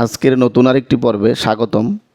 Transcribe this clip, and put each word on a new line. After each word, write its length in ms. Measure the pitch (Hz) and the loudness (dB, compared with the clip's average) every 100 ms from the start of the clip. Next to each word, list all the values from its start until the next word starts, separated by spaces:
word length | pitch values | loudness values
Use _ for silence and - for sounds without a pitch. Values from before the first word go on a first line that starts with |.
আজকের 320 | 113 - 139 127 | -4 0 0 2
নতুন 200 | 123 117 127 | 2 2 2
আরেকটি 260 | 131 123 123 | 2 0 -2
পর্বে 260 | 123 104 107 123 | 0 0 0 0
স্বাগতম। 420 | 113 107 113 107 117 208 - | -2 -2 -2 -2 -2 -6 -10